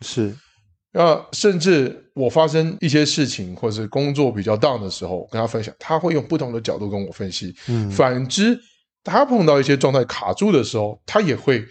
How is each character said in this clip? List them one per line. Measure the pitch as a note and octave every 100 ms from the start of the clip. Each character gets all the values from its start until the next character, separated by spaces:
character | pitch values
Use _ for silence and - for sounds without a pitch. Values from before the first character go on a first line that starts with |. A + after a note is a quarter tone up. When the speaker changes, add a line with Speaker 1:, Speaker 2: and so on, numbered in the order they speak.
Speaker 1:
是。 | - B2 G#2 B2 _ _ _ _ _
Speaker 2:
那 | F3+ E3+ D3 -
甚 | - G#3 F3+
至 | F3 D#3+ B2+ - _ C#3+
我 | B2
发 | D#3+ D#3+
生 | D#3+ D#3+ G3
一 | E3
些 | D3+ D3
事 | - B2+
情， | - F#2 F2+
或 | A#2
是 | G#2+ G#2+
工 | C3+ C#3+
作 | C#3 C3+
比 | G#2+
较 | G2 G#2+
down | D3 A#2+
的 | F#2+
时 | - F2
候， | F2+ -
跟 | A2+
他 | A#2
分 | A#2
享， | G#2+ -
他 | - D#3+
会 | F3
用 | D#3
不 | A#2 D#3+
同 | B2+
的 | A#2
角 | A2+ -
度 | G2+
跟 | G2+ F#2+
我 |
分 | - G2
析。 | - F#2 - -
Speaker 1:
嗯。 | A#2 G#2
Speaker 2:
反 | G2 C3 B2 B2+
之， | - A3 A#3+ - _ _ _
他 | - G#3
碰 | C#4+ A#3+ D#3
到 | C#3+
一 |
些 | C#3 C#3
状 | C#3+
态 | C3+ A#2+
卡 | - G2+
住 | F#2 G#3
的 | D#3
时 | A2 A2
候， | G#2 G#2+ -
他 | G#3+
也 | F#3 -
会 | - B2 A#2